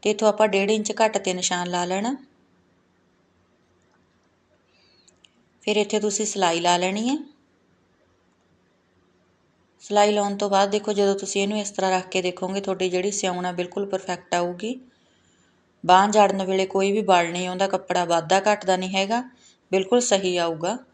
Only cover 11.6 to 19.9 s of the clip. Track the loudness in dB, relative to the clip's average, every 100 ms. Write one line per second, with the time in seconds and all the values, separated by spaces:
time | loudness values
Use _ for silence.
11.6 | -6 -4 0 0 -2 -2 -2 -4 -6 -4
12.6 | -4 -2 -2 -2 -2 -2 -4 -2 -4 -4
13.6 | -6 -6 -4 -6 -6 -10 -4 -2 -2 -6
14.6 | -8 -10 -14 _ _ _ _ _ _ _
15.6 | _ _ 4 4 6 6 4 4 -2 0
16.6 | 0 0 0 0 2 2 2 -2 -6 -2
17.6 | -2 -2 -2 -2 2 0 2 2 4 0
18.6 | 0 0 0 -2 -2 -2 -4 _ _ _
19.6 | _ -2 2